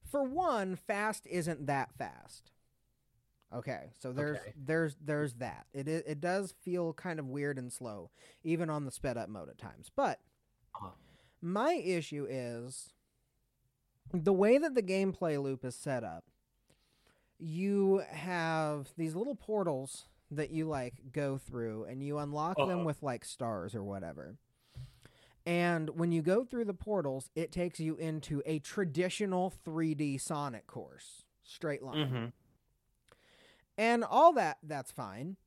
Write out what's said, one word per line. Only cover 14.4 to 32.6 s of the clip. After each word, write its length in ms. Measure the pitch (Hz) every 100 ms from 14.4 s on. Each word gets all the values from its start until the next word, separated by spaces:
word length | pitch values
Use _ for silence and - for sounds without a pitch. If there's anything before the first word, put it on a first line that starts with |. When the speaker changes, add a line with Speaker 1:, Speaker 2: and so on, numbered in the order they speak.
| 202 262
Speaker 1:
that 160 | 320 254
the 80 |
gameplay 580 | 185 190 196 185 170 147
loop 220 | 139 135 131
is 100 | -
set 280 | 151 127
up 220 | 110 82 - _ _ _ _ _ _ _ _ _ _ _
you 600 | 165 160 196 202 196 196 -
have 840 | 151 170 175 165 160 156 151 135 -
these 200 | 160 160
little 200 | 254 240
portals 680 | - 214 175 135 135 - - _ _
that 220 | 147 151
you, 140 | 160 160
like, 460 | 147 123 123 135
go 260 | 147 143 135
through, 460 | - 127 113 110 110
and 160 | 131
you 180 | 139 147
unlock 360 | 147 147 160 180
them 140 | 139
Speaker 2:
Uh-huh. 140 | 180 170
Speaker 1:
with, 180 | 143
like, 220 | 143 123 -
stars 500 | - 117 104 90 110
or 80 |
whatever. 540 | 101 98 82 71 69 123 _ _ _ - 127 - - - - _ -
And 440 | 175 175 170 156
when 220 | 156 170
you 100 | 165
go 240 | 156 196 254
through 200 | 247 220
the 80 |
portals, 580 | 185 - 202 143 135 - -
it 160 | 170
takes 280 | 185 180 -
you 160 | 156 156
into 480 | 160 156 - 143 143
a 140 | 156
traditional 880 | - - 185 143 180 - 208 185 185
three 460 | - - 160 160 147
D 240 | 151 139
Sonic 480 | - 156 143 113 -
course, 580 | 127 76 67 - - _ _
straight 380 | - - 165 143
line. 160 | 131 151
Speaker 2:
Mm-hmm. 280 | 143 127 117 - _ _